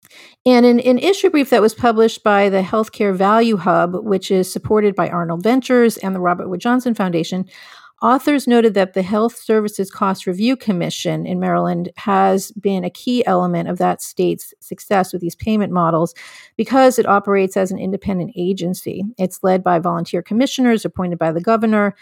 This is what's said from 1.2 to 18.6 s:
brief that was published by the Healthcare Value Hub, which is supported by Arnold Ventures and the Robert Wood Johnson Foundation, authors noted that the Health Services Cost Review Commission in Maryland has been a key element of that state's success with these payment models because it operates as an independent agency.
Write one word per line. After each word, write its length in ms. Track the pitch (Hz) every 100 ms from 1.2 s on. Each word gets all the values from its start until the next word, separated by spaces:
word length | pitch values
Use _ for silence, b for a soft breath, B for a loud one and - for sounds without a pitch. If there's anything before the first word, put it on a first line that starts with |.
| 370
brief 200 | 302 262
that 120 | 233
was 120 | 214
published 500 | - 240 220 226 -
by 240 | 214 202 202
the 140 | 190
Healthcare 520 | 185 220 220 - 202
Value 420 | 185 196 220 233 202
Hub, 380 | 190 170 175
which 360 | 180 214 190 -
is 220 | 190 180
supported 420 | 180 - 214 208 196
by 120 | 165
Arnold 340 | 175 170 170
Ventures 560 | 214 262 247 247 233 -
and 160 | 190
the 60 | 190
Robert 280 | 180 180 180
Wood 120 | 180
Johnson 340 | 240 254 247
Foundation, 500 | 220 185 170 170 185 185 B B B B _
authors 460 | 226 262 302 285 247
noted 240 | 240 220
that 200 | 196 185
the 80 | 190
Health 340 | 185 214 226 -
Services 540 | - 220 208 - 190
Cost 360 | - 196 190 190
Review 300 | 180 233 254
Commission 720 | 220 175 160 - 175 156 170
in 120 | 180
Maryland 520 | 180 175 175 175 180 -
has 540 | 208 190 190 190 -
been 300 | 196 202 190
a 80 | 180
key 340 | - 254 247 -
element 420 | 180 180 170 170
of 100 | 180
that 240 | 180 175
state's 520 | - - 180 170 - -
success 540 | - 185 - 196 185
with 80 | 175
these 160 | 170 -
payment 340 | 220 214 180
models 440 | 180 165 160 170 B B B B -
because 420 | 220 262 262 247
it 80 | -
operates 500 | 202 202 196 190 202
as 140 | 190
an 80 | 190
independent 540 | 190 196 - 185 160
agency. 720 | 180 175 190